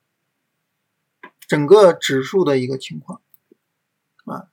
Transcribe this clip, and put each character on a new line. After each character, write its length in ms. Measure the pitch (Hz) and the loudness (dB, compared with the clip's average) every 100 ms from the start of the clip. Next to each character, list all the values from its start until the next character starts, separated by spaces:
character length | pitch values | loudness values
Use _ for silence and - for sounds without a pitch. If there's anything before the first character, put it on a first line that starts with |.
| _ _ _ _ _ _ _ _ _ _ _ _ - _ - | _ _ _ _ _ _ _ _ _ _ _ _ -20 _ -4
整 220 | 151 147 | -2 4
个 240 | 208 190 | 6 6
指 320 | 165 - 135 | 2 -2 -4
数 220 | 131 196 160 | -4 -2 0
的 120 | 135 | -2
一 80 | 127 | -4
个 120 | 131 | -8
情 200 | - 156 | -12 -16
况 240 | - 196 _ _ _ _ _ _ _ _ _ _ | -18 -20 _ _ _ _ _ _ _ _ _ _
啊 240 | - 139 - | -18 -16 -18